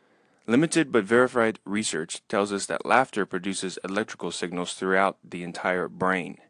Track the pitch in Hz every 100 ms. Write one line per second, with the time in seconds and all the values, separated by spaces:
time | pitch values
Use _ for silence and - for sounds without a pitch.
0 | _ _ _ _ - 120 165 165 143 117
1 | 98 120 127 123 113 - - 104 107 80
2 | 85 - - 101 101 98 - 80 - 113
3 | 131 107 92 92 98 95 95 - 92 98
4 | 110 - 90 - 90 87 90 - 95 95
5 | 98 - 85 90 87 85 98 90 82 87
6 | 92 92 80 -